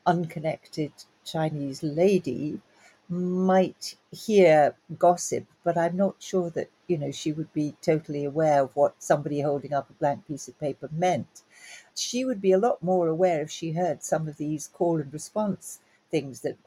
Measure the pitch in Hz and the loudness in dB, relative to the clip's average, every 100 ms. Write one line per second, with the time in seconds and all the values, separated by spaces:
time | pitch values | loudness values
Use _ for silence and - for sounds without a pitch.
0 | - 170 160 - 156 - _ - 151 - | 0 0 -2 -6 -6 -6 _ -6 -6 -8
1 | - _ - 160 156 151 139 135 160 147 | -20 _ -8 -4 -2 -2 -6 -6 -6 2
2 | 190 185 180 - 151 - - _ _ _ | 4 4 0 -6 -6 -8 -14 _ _ _
3 | _ 175 180 180 185 190 185 - - - | _ -4 -2 0 2 4 2 -4 -16 -16
4 | _ - - 208 175 156 139 - _ 165 | _ -14 2 6 8 8 6 2 _ 4
5 | 175 175 - 123 117 _ 175 165 170 180 | 4 4 0 -4 -6 _ -2 0 0 2
6 | 196 - - 190 170 - - _ - 165 | 0 -2 -4 -2 -2 -4 -8 _ -4 -2
7 | 143 143 160 156 156 151 147 - - 156 | -2 -6 -6 -6 -6 -4 -4 -2 0 0
8 | 156 143 143 143 156 143 131 - 143 - | 0 -6 -4 0 4 4 2 2 0 0
9 | - 151 147 147 147 143 139 143 - _ | -2 0 0 -2 -2 -2 -2 -4 -6 _
10 | 147 139 - 139 - - 147 - 139 156 | -2 -2 -8 -12 -12 -8 -8 -8 -10 -2
11 | 180 151 - - _ - - - _ - | 0 0 -4 -14 _ -20 -20 -20 _ -10
12 | - 240 262 208 190 185 240 - 175 185 | -6 -4 -2 0 2 4 4 0 0 2
13 | 165 160 185 160 156 - 165 160 180 147 | 2 2 2 2 -4 -8 -6 -2 -2 -4
14 | - 156 156 143 147 151 - _ 170 165 | -2 -2 -2 -6 -6 -6 -8 _ 0 0
15 | 139 151 - 214 214 - - - _ _ | -4 -10 -8 -4 -4 -4 -10 -20 _ _
16 | _ 160 139 120 147 - | _ -4 -4 -8 -8 -8